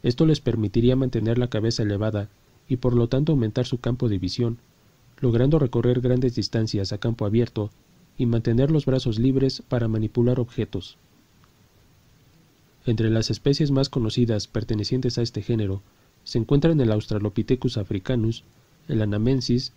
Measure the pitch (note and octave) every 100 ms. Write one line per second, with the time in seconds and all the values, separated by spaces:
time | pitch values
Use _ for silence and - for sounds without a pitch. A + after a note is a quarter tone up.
0 | - A#2+ D#3+ D3+ - A2+ G#2 A#2 A#2+ B2+
1 | C3 A#2+ A2 A#2 B2 A2 A2+ A#2 G#2+ G2+
2 | G#2+ G#2 G2+ _ _ _ _ C3 B2+ A#2+
3 | A#2 C3 D3+ D3+ A2 A2+ A#2+ B2 A#2+ B2
4 | B2 G2 F2+ - A#2+ A#2+ _ _ _ _
5 | _ _ B2+ A2+ C3 D#3 B2+ A#2+ A#2+ B2
6 | B2 B2+ B2+ A#2+ G2+ A#2 A2 G#2+ F#2+ G#2
7 | A2+ A2+ G#2+ A2 A#2+ - G#2 _ _ _
8 | _ - B2 A#2 A#2 A2+ C#3 D#3+ C3+ C3
9 | B2 A2 C3 C3 C3+ - - B2+ A2+ A2
10 | A2 - A#2+ B2 A#2+ - G#2+ G2 - -
11 | _ _ _ _ _ _ _ _ _ _
12 | _ _ _ _ _ _ _ _ - A2
13 | A2 A2+ A2 A#2 C#3+ C#3 D3+ C3+ C3+ -
14 | A2+ B2 A#2 G#2+ - A2 A2 A2 G2+ B2+
15 | B2+ A#2+ A#2 - - A#2 G2+ F#2+ - _
16 | _ _ - B2 A2+ D3 D#3+ D#3+ A#2 G#2+
17 | - G#2+ G#2+ - A2 B2+ C3 A#2 G2+ G#2
18 | - B2+ A2 A#2 _ _ _ _ - A#2
19 | G#2+ G#2 A2+ C3+ A#2+ B2 -